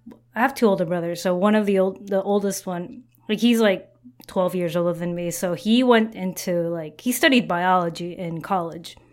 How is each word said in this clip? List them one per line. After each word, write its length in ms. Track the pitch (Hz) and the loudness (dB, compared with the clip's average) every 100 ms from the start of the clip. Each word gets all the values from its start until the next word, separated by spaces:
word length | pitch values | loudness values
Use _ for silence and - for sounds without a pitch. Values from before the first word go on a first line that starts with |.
| - - _ 220 | -20 -20 _ -2
I 60 | |
have 120 | 254 | -2
two 140 | 262 220 | 2 2
older 160 | 190 | 2
brothers. 380 | 170 175 170 170 | 0 -2 -4 -4
So 120 | 190 | -2
one 220 | 180 208 214 | 2 2 2
of 100 | 208 | 2
the 140 | 190 | 2
old, 280 | 190 190 202 | 2 -2 -2
the 120 | 196 | -2
oldest 440 | 196 202 196 190 190 | 2 0 0 -4 -6
one, 380 | 175 180 - - _ - | -8 -8 -14 -20 _ -6
like, 100 | 214 | 2
he's, 220 | 233 226 | 4 4
like, 280 | 214 185 - _ - _ - | 4 2 -4 _ -20 _ -6
twelve 260 | 196 180 | -2 -2
years 220 | 180 170 175 | 0 -2 0
older 160 | 175 170 | -2 -2
than 160 | 175 175 | -4 -4
me. 160 | 175 | -6
So 220 | 165 180 | -4 -4
he 280 | 165 208 240 | -4 2 2
went 320 | 254 226 220 | 6 4 4
into, 540 | 185 185 180 - 175 170 | -4 -6 -6 -2 -2 -2
like, 300 | 170 156 151 | -4 -8 -8
he 140 | 247 | -6
studied 340 | 240 330 247 165 | 2 4 4 2
biology 680 | 175 185 185 170 160 175 175 | 0 2 2 2 -4 -10 -8
in 240 | 170 170 | -8 -8
college, 560 | - 190 165 165 170 - _ | -4 -4 -4 -10 -16 -20 _